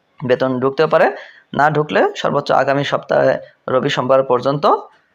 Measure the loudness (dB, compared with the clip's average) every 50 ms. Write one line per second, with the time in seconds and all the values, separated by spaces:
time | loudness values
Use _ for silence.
0 | _ _ _ -6 -2 0 0 2 0 0 0 0 -2 -2 0 0 0 2 2 2
1 | 2 2 0 -4 -12 -20 -20 -20 _ _ -2 0 2 2 2 0 -2 0 0 0
2 | 0 0 -2 -4 -4 -2 -2 -2 0 0 0 2 2 0 0 -2 -2 -2 -4 -4
3 | -2 0 0 2 2 2 0 -2 -6 -14 -20 _ _ -2 -2 0 0 -2 -2 -2
4 | 0 2 2 2 2 2 0 0 0 -2 -2 0 0 0 0 0 -4 -8 _ _
5 | _ _